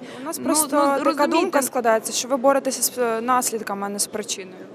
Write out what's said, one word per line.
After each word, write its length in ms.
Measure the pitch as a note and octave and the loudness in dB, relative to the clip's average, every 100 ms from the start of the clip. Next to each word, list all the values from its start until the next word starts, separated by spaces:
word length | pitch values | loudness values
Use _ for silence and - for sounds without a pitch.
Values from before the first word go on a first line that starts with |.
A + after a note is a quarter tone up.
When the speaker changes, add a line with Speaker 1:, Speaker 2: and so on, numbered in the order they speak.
| - - | -10 -12
Speaker 1:
У 40 | C#4 | -10
нас 120 | E4 | -6
Speaker 2:
Ну, 60 | B3 | 0
Speaker 1:
просто 220 | D4+ D4 | 0 2
Speaker 2:
ну, 80 | C#4+ | 2
Speaker 1:
така 220 | C#4+ C#4 | 4 2
Speaker 2:
розумієте. 240 | D4+ C#4+ D4 | 2 2 2
Speaker 1:
думка 340 | D#4+ F#4 C#4+ | 2 2 2
складається, 520 | B3 C4 A#3 A3+ A3+ | 0 2 2 2 2
що 140 | - B3 | -6 -2
ви 100 | C4+ | 2
боретеся 440 | C4 C4+ C4+ B3 | 4 4 2 -2
з, 160 | A#3+ B3 | -2 0
е, 240 | A#3+ A3+ | -2 0
наслідками, 640 | A#3+ B3+ B3 A3+ G#3+ G3 G3+ | 0 2 0 -2 -4 -6 -4
а 20 | |
не 100 | G3+ | -4
з 80 | - | -4
причиною. 580 | G#3+ G#3 - F#3 F#3 F#3+ | -6 -6 -8 -10 -16 -18